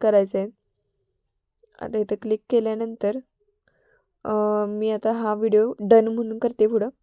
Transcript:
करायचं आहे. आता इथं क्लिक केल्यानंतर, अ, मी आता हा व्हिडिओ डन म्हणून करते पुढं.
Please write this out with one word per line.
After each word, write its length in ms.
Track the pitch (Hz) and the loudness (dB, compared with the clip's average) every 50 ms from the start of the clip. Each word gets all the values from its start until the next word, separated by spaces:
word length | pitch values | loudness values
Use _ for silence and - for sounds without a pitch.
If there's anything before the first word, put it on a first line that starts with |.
करायचं 380 | - 220 208 202 196 196 - 190 | 0 2 4 4 2 2 -2 -4
आहे. 80 | 196 220 - _ _ _ _ _ _ _ _ _ _ _ _ _ _ _ _ _ _ _ _ _ _ _ _ - | -6 -6 -10 _ _ _ _ _ _ _ _ _ _ _ _ _ _ _ _ _ _ _ _ _ _ _ _ -14
आता 160 | - 214 233 | -12 -6 -4
इथं 180 | 214 208 - 214 202 | -4 -4 -4 -4 -6
क्लिक 180 | - 214 220 214 _ - | -4 -4 -4 -4 _ 0
केल्यानंतर, 680 | 254 233 220 220 220 220 226 226 226 - - 202 226 262 254 _ _ _ _ _ _ _ _ _ _ _ _ _ _ _ _ _ _ _ - | 0 0 0 0 -4 -6 -6 -8 -8 -4 -4 -4 -4 -4 -10 _ _ _ _ _ _ _ _ _ _ _ _ _ _ _ _ _ _ _ -8
अ, 100 | - 214 214 208 208 208 208 208 | -4 -2 -2 0 0 0 -2 -2
मी 260 | 208 208 214 214 220 | -4 -4 -4 -4 -4
आता 200 | 214 214 - 220 | -4 -2 -2 -2
हा 220 | 226 226 226 214 208 | -2 -2 -2 -4 -2
व्हिडिओ 400 | 214 220 220 214 214 220 247 - - | -2 0 2 2 2 2 2 -2 -2
डन 280 | 208 196 226 226 220 | 4 6 6 8 6
म्हणून 320 | 226 226 233 233 220 220 226 | 4 0 -4 -6 -6 -6 -4
करते 280 | - 233 240 - 214 | -4 -4 0 2 0
पुढं. 220 | 220 233 214 208 254 - _ | 2 2 0 -2 -2 -8 _